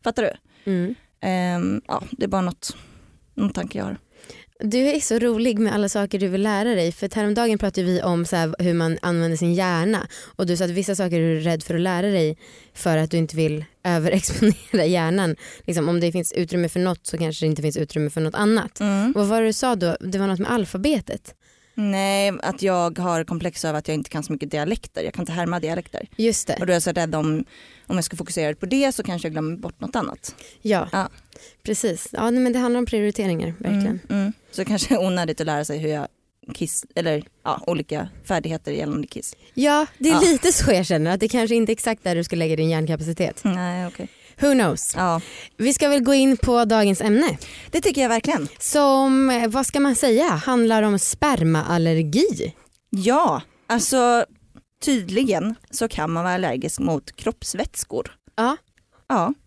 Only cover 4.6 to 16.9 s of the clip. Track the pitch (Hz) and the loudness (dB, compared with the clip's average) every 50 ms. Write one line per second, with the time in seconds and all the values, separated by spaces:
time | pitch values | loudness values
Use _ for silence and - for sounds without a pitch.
4.6 | - 214 208 247 262 285 294 311 285 - 220 226 226 240 233 214 233 247 214 208 | -6 -2 2 2 2 4 2 0 0 0 0 2 2 2 2 2 2 0 2 2
5.6 | 226 208 - 208 208 202 - 214 202 196 - 196 196 190 180 190 196 220 208 196 | 2 2 2 0 0 0 0 -2 -2 -2 0 -2 0 0 0 0 0 0 0 0
6.6 | 208 240 233 185 165 170 170 - - 196 - 220 208 208 208 220 233 233 214 202 | 0 0 0 2 0 0 -2 -4 -6 -4 -2 0 0 0 2 2 2 2 0 0
7.6 | - 196 - - 180 175 185 180 - 180 175 170 170 165 - 175 165 160 160 - | 0 -2 -2 0 0 2 0 2 2 0 0 0 0 0 0 0 0 -2 -2 -2
8.6 | 175 180 170 170 165 165 165 - - 180 175 170 165 165 165 160 180 170 170 175 | 0 0 2 2 2 0 0 -2 -2 -2 0 0 0 0 0 0 0 0 2 2
9.6 | 190 185 175 165 165 196 220 185 - - - - - - - - 190 170 175 165 | 2 0 0 0 2 0 0 0 -4 -8 -14 -18 -20 -20 -6 -4 -2 0 0 0
10.6 | 190 175 170 185 190 202 196 190 196 180 170 170 165 165 160 156 156 175 170 160 | 0 -2 -2 -2 -2 -2 -2 -2 -2 0 2 2 2 2 2 0 0 0 0 -2
11.6 | - - 170 165 175 185 180 175 180 208 202 180 160 156 156 _ - - - - | -2 -2 -2 0 0 0 0 0 0 0 2 2 2 0 0 _ -12 -20 -20 -20
12.6 | - _ _ - - - 156 156 156 156 170 165 165 156 - 160 160 151 151 151 | -20 _ _ -4 0 0 2 2 2 0 0 0 0 0 0 0 0 0 0 -4
13.6 | 151 - _ _ _ 185 175 165 156 170 - 190 - - - - 226 208 196 - | -8 -10 _ _ _ 0 0 2 2 2 2 2 0 0 0 4 4 4 4 2
14.6 | - - - 208 160 160 180 175 165 160 175 196 190 170 156 - - - - - | -2 -2 0 2 2 4 2 2 2 2 2 2 0 0 -2 -4 -8 -20 -20 -14
15.6 | - - 175 170 151 160 170 175 170 170 160 180 165 - - - 180 160 - 180 | -8 -4 -2 0 0 2 2 2 2 0 0 0 -4 -2 -2 -2 -4 -2 0 0
16.6 | 170 160 - 180 180 185 | 0 0 0 0 0 0